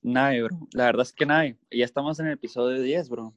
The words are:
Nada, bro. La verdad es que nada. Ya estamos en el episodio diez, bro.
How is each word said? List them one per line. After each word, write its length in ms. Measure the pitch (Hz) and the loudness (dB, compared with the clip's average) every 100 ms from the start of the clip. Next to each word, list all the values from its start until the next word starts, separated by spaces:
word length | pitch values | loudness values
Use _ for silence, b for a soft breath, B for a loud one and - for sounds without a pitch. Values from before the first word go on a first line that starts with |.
Nada, 320 | 120 127 139 123 | -2 2 2 2
bro. 240 | 113 175 - | -2 -4 -6
La 140 | 123 123 | 2 2
verdad 180 | 113 | 4
es 100 | 123 | 0
que 120 | - 147 | 0 2
nada. 200 | 151 147 113 _ | 2 2 -4 _
Ya 140 | 117 120 | 0 0
estamos 340 | - 143 156 | 0 -4 -4
en 80 | 160 | -6
el 60 | |
episodio 480 | 143 117 123 123 131 | -6 -6 -2 -2 0
diez, 280 | 127 165 135 | -2 -2 -4
bro. 240 | 117 113 | -8 -10